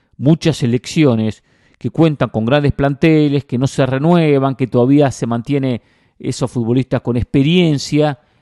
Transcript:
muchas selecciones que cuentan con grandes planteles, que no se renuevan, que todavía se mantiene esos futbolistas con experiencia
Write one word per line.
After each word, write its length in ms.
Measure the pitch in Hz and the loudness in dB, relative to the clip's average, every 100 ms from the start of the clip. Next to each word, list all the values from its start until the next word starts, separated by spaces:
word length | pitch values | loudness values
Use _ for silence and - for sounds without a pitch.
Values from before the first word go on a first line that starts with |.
| _ - | _ -2
muchas 420 | 127 165 165 139 | 0 2 0 -2
selecciones 880 | 123 120 - 170 147 113 110 - _ _ _ _ | -2 -2 -2 0 2 2 -2 -6 _ _ _ _
que 120 | 120 | -8
cuentan 400 | - 160 143 123 | 0 0 2 -2
con 160 | 110 113 | -2 0
grandes 260 | 147 143 | 2 0
planteles, 720 | - 139 139 165 156 147 139 | 0 -2 2 2 2 2 -2
que 140 | - 120 | -4 -4
no 80 | 135 | -2
se 180 | - | -2
renuevan, 680 | 131 131 156 175 156 139 135 | -2 0 2 2 2 2 0
que 120 | 131 131 | -2 -2
todavía 440 | 123 123 143 139 | 0 2 4 2
se 160 | - 120 | 0 -6
mantiene 560 | 117 113 139 135 117 - _ _ _ | -6 -4 -4 -2 -6 -10 _ _ _
esos 320 | 135 - 131 | -10 -6 -6
futbolistas 520 | 127 113 127 127 127 | -4 -2 -2 -2 -4
con 140 | - 120 | -4 -4
experiencia 1040 | 101 143 139 180 165 143 - 147 151 135 _ _ | -2 0 2 2 2 -2 -2 0 0 -4 _ _